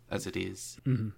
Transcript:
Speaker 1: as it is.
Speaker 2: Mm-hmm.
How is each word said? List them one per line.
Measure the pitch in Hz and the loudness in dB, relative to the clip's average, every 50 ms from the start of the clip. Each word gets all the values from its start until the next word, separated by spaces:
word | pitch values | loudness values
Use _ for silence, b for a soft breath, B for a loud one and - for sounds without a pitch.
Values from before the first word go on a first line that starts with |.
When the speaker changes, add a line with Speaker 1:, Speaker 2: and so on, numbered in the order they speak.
| - - | -6 -2
Speaker 1:
as | 95 98 - | -2 -2 0
it | - - | -2 -2
is. | 92 92 92 95 - - - - - - | 0 -2 -2 -4 -6 -10 -12 -12 -2 2
Speaker 2:
Mm-hmm. | 135 131 107 110 107 - | 2 4 4 2 -2 -4